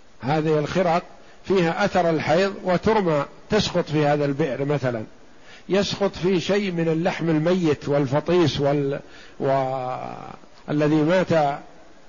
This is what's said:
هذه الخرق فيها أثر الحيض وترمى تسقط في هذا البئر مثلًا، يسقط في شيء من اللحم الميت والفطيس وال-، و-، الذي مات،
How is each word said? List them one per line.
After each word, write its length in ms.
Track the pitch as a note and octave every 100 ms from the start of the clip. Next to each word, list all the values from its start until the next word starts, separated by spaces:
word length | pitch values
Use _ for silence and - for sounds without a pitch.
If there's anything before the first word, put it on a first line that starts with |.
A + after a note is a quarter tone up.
| - -
هذه 380 | A#2+ D#3 D#3+ D3+
الخرق 440 | D3 F3+ F3 E3+ - - - -
فيها 400 | - F#3+ E3 F3
أثر 260 | G3+ F#3 E3+
الحيض 440 | D#3 C3+ E3 G3 G3+
وترمى 600 | F#3 F3 G3+ A3 F3 D3 C#3 - -
تسقط 340 | G#3 - F3 D#3+
في 160 | D3+ C#3+
هذا 180 | D3
البئر 400 | C#3+ C#3 D#3 A#2+
مثلًا، 400 | C#3 D3 B2+ A#2 A2 - - - - - -
يسقط 480 | F#3 G3 - G3 -
في 240 | F3 F#3
شيء 320 | - G#3 G3+
من 160 | E3+ E3
اللحم 420 | D#3+ F3+ - E3
الميت 580 | D#3 D#3+ F#3 D#3+ C#3 -
والفطيس 720 | C#3+ C3+ C#3+ D#3+ F3+ D3+ C#3
وال-، 400 | C#3+ D3 C#3 C#3+ - - - -
و-، 560 | C3+ C3+ C3 C3 B2+ B2 B2 A#2 - - - - -
الذي 240 | D3+ D3+
مات، 640 | D#3 D3+ F#3 F3 E3 C#3+ C#3 - - - -